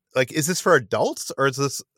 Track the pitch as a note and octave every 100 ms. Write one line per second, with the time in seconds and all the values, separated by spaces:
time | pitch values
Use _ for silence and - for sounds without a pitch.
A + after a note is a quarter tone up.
0 | _ C3 C3 D#3 D3+ F3+ F#3+ D3+ G2+ A2
1 | G#3+ - - - C3+ B2+ C#3 - -